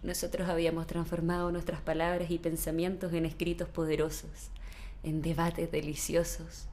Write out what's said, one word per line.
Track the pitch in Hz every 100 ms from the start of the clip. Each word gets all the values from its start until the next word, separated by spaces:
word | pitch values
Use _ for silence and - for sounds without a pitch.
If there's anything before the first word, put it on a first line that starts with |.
Nosotros | - 180 175 175 180
habíamos | 170 165 165 165
transformado | 175 165 170 165 175 175
nuestras | 170 165 160
palabras | - 160 165 175 170
y | 170
pensamientos | 170 165 - 160 180 190 180
en | 165 160
escritos | - 170 170 170
poderosos, | - 160 156 156 - 156 - - - - - - -
en | 160 156
debates | 165 160 170 165 165
deliciosos | - 151 151 - 165 170 - 165 - -